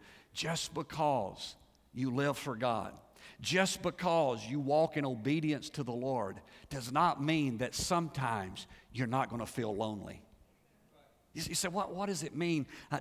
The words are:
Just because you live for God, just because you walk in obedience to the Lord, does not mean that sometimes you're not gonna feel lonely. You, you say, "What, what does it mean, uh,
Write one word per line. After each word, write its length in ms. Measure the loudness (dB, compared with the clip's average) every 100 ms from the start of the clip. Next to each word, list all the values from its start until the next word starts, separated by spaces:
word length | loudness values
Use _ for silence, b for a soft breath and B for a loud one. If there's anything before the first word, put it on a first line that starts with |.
| b b b
Just 400 | -6 -2 -2 -4
because 800 | -6 -6 0 2 2 0 -6 -12 -14 -20 _ _
you 160 | -4 0
live 260 | 2 2 0
for 200 | -2 -2
God, 360 | 0 0 -2 -10 -20 B B B
just 400 | 0 2 2 2
because 640 | -4 0 4 6 6 2
you 160 | -2 -2
walk 380 | 4 4 4 2
in 80 | -2
obedience 640 | 0 2 2 2 0 -4
to 120 | -6
the 100 | -4
Lord, 500 | -2 0 0 -2 -6 -14 B B
does 240 | -8 -2
not 300 | 4 4 4
mean 340 | 2 2 2 0
that 160 | -2
sometimes 920 | -2 0 2 0 -2 -2 0 -4 -8 -14 b b
you're 140 | -4 0
not 240 | 2 0
gonna 160 | -2 -6
feel 280 | -2 -2
lonely. 460 | 0 -2 -4 -8 -12 -18 -20 -20 _ _ _ _ _ -20 _ _
You, 120 | -10 -4
you 40 |
say, 140 | -2 0
"What, 260 | 0 -2
what 120 | -2 -2
does 180 | -2
it 100 | -4
mean, 320 | -2 2 2 0 B B
uh, 80 | -4